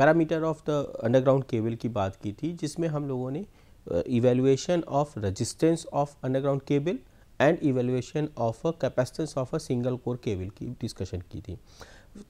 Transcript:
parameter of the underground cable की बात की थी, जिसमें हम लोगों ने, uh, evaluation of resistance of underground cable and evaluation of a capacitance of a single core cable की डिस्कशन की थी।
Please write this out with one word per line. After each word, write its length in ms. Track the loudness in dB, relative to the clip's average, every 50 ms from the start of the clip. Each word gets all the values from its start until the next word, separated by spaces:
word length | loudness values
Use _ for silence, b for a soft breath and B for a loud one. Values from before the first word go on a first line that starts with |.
parameter 400 | 4 6 6 4 2 0 0 -2 -2
of 120 | -2 -4 -4 -4 -2
the 160 | -2 -2 -2 -4 -6 -4 0
underground 440 | 4 4 4 6 6 4 4 2 0 -2
cable 220 | 0 0 0 -2
की 140 | -2 -4 -4
बात 260 | -2 -2 -2 -2 -4
की 180 | -6 -8 -8 -6
थी, 200 | -6 -6 -6 -6
जिसमें 340 | -6 -6 -6 -4 -2 -2
हम 200 | -2 -2 -2 -2
लोगों 240 | -4 -4 -4 -4 -4
ने, 140 | -6 -6 -8 -10 b b b b b b b -2 -2
uh, 100 | -2 0
evaluation 760 | 2 2 4 4 4 6 6 4 4 4 4 2 0 0 0 0
of 220 | 0 0 0 0
resistance 800 | -2 -4 -4 -4 -2 -2 -2 -4 -6 -2 2 2 4 4 2 -2 -4 -2
of 120 | -2 -2 -2 -4 -6 -4
underground 360 | -2 -2 0 0 0 0 0 0 0
cable 240 | 0 0 0 0 -4 -6 -8 b b b b b -2 2
and 220 | 4 4 4 4 2
evaluation 640 | 2 2 2 2 0 0 -2 -2 -4 -4 -4 -4 -4 -2 -2
of 140 | -2 -2 -2 -2 -2
a 80 | -4 -2 -2 -2
capacitance 500 | -2 0 0 -2 0 -2 -6 -6 -4 -4
of 100 | -4 -4
a 120 | -2 -4 -4
single 360 | -2 -2 -2 0 0 -2 -2
core 220 | -2 -4 -4 -6
cable 400 | -4 -4 -4 -4 -4 -4 -8 -10
की 180 | -10 -10 -10 -8 -6
डिस्कशन 380 | -8 -8 -6 -6 -8 -6 -6 -8
की 220 | -8 -10 -12 -12
थी। 160 | -12 -12 -12 -14 -14 B B B B B B B B B B -20 -8